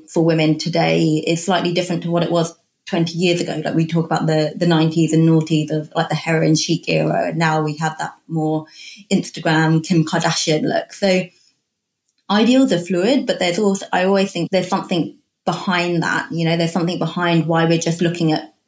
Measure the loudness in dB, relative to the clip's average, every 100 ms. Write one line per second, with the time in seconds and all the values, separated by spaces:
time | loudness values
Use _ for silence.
0 | -4 0 2 2 2 0 -2 0 2 2
1 | 2 0 0 -2 0 0 0 -2 -2 -4
2 | -2 -2 0 0 -2 -6 _ _ -6 -2
3 | -2 0 0 0 -2 -6 -2 -2 0 0
4 | -2 -2 0 0 0 0 0 2 2 2
5 | 2 4 4 4 2 0 0 -4 -4 -4
6 | -2 -4 -2 0 2 2 0 -2 -2 0
7 | 0 -2 -2 0 0 0 -2 -4 -6 -6
8 | -10 -12 -8 -4 -2 -2 -6 -16 -20 -16
9 | -2 -2 -2 -4 0 2 4 2 2 0
10 | 2 0 -2 -2 0 0 0 -2 -4 -2
11 | 0 0 -2 _ _ _ _ _ _ _
12 | _ _ -2 2 4 6 4 2 -2 0
13 | 2 2 0 -2 -2 0 0 0 -2 0
14 | 2 2 0 -2 -2 -2 0 -4 -2 -2
15 | -4 -8 _ _ -6 -4 -2 -2 0 0
16 | 0 -2 -4 -2 0 0 0 -2 -2 -2
17 | -4 -2 0 2 2 2 2 2 0 0
18 | -2 0 0 0 -4 _